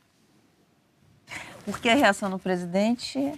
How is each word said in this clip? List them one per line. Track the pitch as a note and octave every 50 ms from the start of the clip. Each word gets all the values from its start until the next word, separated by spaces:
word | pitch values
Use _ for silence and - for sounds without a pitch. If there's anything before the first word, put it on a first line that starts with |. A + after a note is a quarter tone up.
| _ _ _ _ _ _ _ _ _ _ _ _ _ _ _ _ _ _ _ _ _ _ _ _ _ - - - - - - - -
Por | G#3 G3 -
que | - A#3
a | A3+
reação | C#4+ C#4 G3+ G3 - G#3+ G3
do | F#3+ F#3+
presidente? | - F#3 F#3 F3+ F3+ F3 F3 G3 G#3 A3+ A#3+ - - - - C4+ C#4 C#4+ D4+